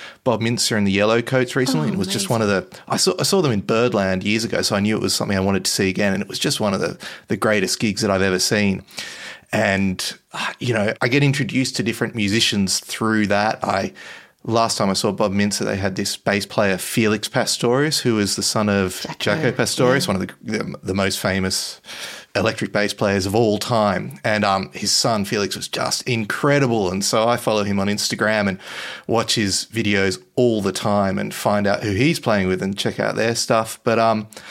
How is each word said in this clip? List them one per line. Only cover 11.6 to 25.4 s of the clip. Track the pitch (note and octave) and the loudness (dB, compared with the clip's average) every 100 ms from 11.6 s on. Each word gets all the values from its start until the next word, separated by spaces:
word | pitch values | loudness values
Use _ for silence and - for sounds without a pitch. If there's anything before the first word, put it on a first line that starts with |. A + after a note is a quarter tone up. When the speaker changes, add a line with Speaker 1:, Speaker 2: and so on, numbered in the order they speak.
| B2+ - | -2 -2
Speaker 1:
to | |
different | A2 A2+ A2+ A2+ | -4 -2 -4 0
musicians | G2+ A2+ - G2+ F#2+ - | 0 2 2 0 -2 -4
through | - - A2 A2 G2+ | -6 -4 0 2 2
that. | G2+ G#2+ - | 2 2 0
I, | - G2 G2 - - - - _ | -2 -2 -2 -8 -18 -18 -20 _
last | - A2+ A2+ - | -2 2 2 2
time | G2+ | 0
I | |
saw | F#2+ A2 | 2 0
Bob | G2 G#2 | 0 0
Mintzer, | G2 G2+ - G#2+ | 2 0 0 -2
they | G2+ | -2
had | G2 G2 | -2 -2
this | G2 - | -4 -4
bass | - G2+ G2+ | -2 0 0
player, | - G2+ F#2 | 0 2 0
Felix | - - A2 G#2+ - | -2 2 2 2 0
Pastorius, | C3 A2+ - A#2+ B2+ D3+ D3+ | -2 0 0 2 2 2 0
who | B2 A2 | 2 2
is | G2+ - | 0 0
the | |
son | G2+ A#2 G#2 | -2 0 2
of | G2+ F#2+ | 2 0
Speaker 2:
Jaco, | - - - - G#2 | -4 -10 -4 -2 0
Speaker 1:
Jaco | A#2+ A2 | 0 0
Pastorius, | A2+ - B2 C3+ F3+ | -2 2 2 4 0
Speaker 2:
yeah. | |
Speaker 1:
one | G2 | -2
of | F#2+ | -4
the, | - - G#2+ | -8 -6 -4
the, | A2 - | -6 -8
the | G2 | -4
most | F#2+ G2 - | 0 0 0
famous | G2+ F#2+ F#2 - - - - - - - - - | 0 0 0 -2 -6 -12 -16 -14 -12 -14 -6 -2
electric | A2 A2 G#2+ | 0 -2 -2
bass | G#2 G#2 | 0 -2
players | - G#2+ G2 F#2+ | 0 0 0 2
of | |
all | G#2+ A2+ G#2 | 2 2 2
time. | - A2+ G#2 F#2 - - | 0 2 2 0 -4 -4
And, | A#2 G#2+ G2+ | -2 2 2
um, | G2 F#2+ | 0 -2
his | - G2+ | -6 -2
son, | - B2+ A2 - | 0 2 0 0
Felix, | A2 | 0